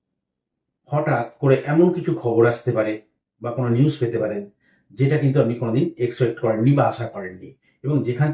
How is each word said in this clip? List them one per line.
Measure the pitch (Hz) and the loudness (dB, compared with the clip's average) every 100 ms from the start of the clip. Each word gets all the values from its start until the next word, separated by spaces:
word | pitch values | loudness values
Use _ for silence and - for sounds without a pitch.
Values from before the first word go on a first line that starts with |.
| _ _ _ _ _ _ _ _ _ | _ _ _ _ _ _ _ _ _
হঠাৎ | 147 156 139 120 - | -4 0 -2 -4 -2
করে | 135 131 - | 2 2 2
এমন | 156 180 175 | 2 4 2
কিছু | 160 - | -4 -4
খবর | 120 110 117 | 0 4 2
আসতে | 117 - 110 | 2 -2 -2
পারে | 110 107 - _ _ _ | -2 -6 -12 _ _ _
বা | 120 123 | -8 -4
কোনো | 120 | -2
নিউজ | 117 151 - | 2 2 2
পেতে | 117 110 | -4 -2
পারেন, | 107 101 101 _ _ _ _ - | -4 -4 -10 _ _ _ _ -2
যেটা | 135 151 | 0 2
কিন্তু | 139 139 | 2 2
আপনি | 117 120 | 0 -2
কোনোদিন | 117 123 175 - 120 | -2 0 0 -2 -4
এক্সপেক্ট | - 117 - | 0 -2 0
করেননি | 113 107 123 143 | -2 2 4 4
বা | 113 | 2
আশা | - 113 | -2 -8
করেননি, | 104 95 90 - - _ _ | -10 -12 -14 -20 -20 _ _
এবং | 135 147 117 | -2 -2 -2
যেখান | 123 151 | 0 0